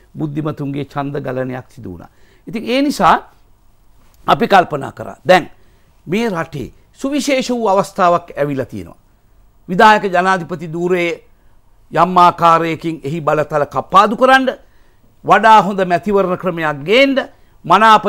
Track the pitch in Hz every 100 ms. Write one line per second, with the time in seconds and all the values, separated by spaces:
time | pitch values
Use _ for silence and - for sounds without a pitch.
0 | _ 139 151 147 151 - 139 139 139 147
1 | 139 143 135 127 131 127 - - 104 87
2 | - _ _ _ - 208 226 262 285 -
3 | 170 214 - _ _ _ _ _ _ _
4 | _ _ - 143 - 196 160 147 120 -
5 | 104 - - 180 117 - _ _ _ _
6 | - 202 233 170 160 143 92 - _ _
7 | 269 285 294 262 - 240 214 196 - -
8 | 175 170 - - 147 135 117 104 82 -
9 | _ _ _ _ _ _ - 185 220 208
10 | 196 175 190 190 151 165 165 170 175 180
11 | 170 156 _ _ _ _ _ _ _ 156
12 | 180 180 175 170 170 165 165 160 170 165
13 | 139 170 147 151 147 156 139 135 - 185
14 | 214 240 262 262 262 - _ _ _ _
15 | _ _ 139 202 220 214 185 196 185 180
16 | 208 196 185 180 180 165 156 143 151 240
17 | 277 262 - _ _ _ 151 190 220 214